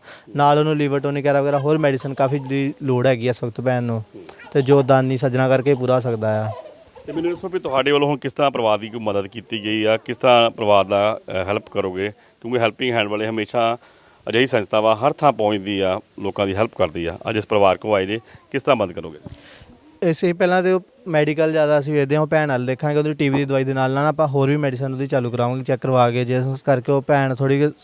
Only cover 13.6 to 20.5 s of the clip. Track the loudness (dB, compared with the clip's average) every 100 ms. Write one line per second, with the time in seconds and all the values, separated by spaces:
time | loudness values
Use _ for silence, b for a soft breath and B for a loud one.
13.6 | 0 -2 b b b b -2 0 2 0
14.6 | 0 2 2 2 0 2 2 2 0 -2
15.6 | -2 -2 0 -2 -6 -10 -6 -2 -2 0
16.6 | -2 -2 -4 -2 -6 -6 -6 -4 0 4
17.6 | 4 2 0 0 0 -6 B B _ -4
18.6 | 0 0 0 -6 -12 -14 -20 B B B
19.6 | B -20 _ _ -2 0 -2 0 2